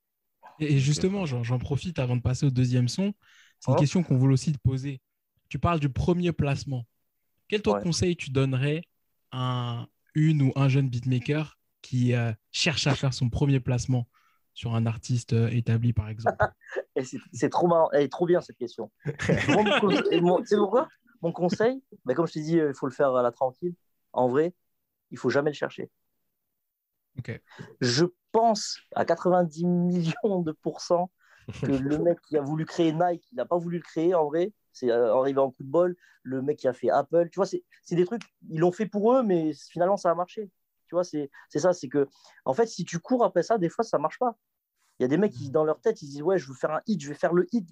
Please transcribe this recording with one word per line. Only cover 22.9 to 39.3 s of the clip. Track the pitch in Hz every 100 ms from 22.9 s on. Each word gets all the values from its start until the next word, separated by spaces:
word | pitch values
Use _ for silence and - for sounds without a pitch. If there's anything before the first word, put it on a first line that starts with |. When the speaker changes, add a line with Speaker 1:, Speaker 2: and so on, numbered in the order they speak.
Speaker 3:
faire | - 143 127
à |
la | 120
tranquille. | - 131 - 175 175 _ _ _
En | - 127
vrai, | 131 165 - _ _ _ _ _
il | 123
faut | 127
jamais | 135 151
le | 143
chercher. | 139 - 110 _ _ _ _ _ _ _ _ _ _ _ _ -
Speaker 1:
Ok. | 120 117 _ - - -
Speaker 3:
Je | 127 120 175 - _
pense | 220 233 214 - - - -
à | -
quatre-vingt-dix | 165 180 180 175 151 175
millions | 175 175 180 165 156 - 185
de | 165
pourcents | 151 - - - 175 180 _ _ _ - -
que | 139
le | 135 135 151
mec | 170 170
qui | _ 151
a |
voulu | 131 156 160
créer | - 165
Nike, | 156 180 170 -
il | -
n'a | 120
pas | 175
voulu | 170 170
le |
créer, | - - 165 185
en | 151
vrai. | 156 185 - _
C'est, | - 123
euh, | 117 120 117
arrivé | 131 139
en | 135
coup | -
de | 135
bol. | 156 180 175 _ _
Le | 127 131
mec | 135 147
qui | 131
a |
fait | 120 120
Apple, | 123 139 165 170
tu | 175
vois, | 190
c'est, | - - _
c'est | - 170
des | 180
trucs, | 233 - _ -
ils | 160
l'ont | 175
fait | 180 208
pour | 208 214
eux, | 262
mais | 226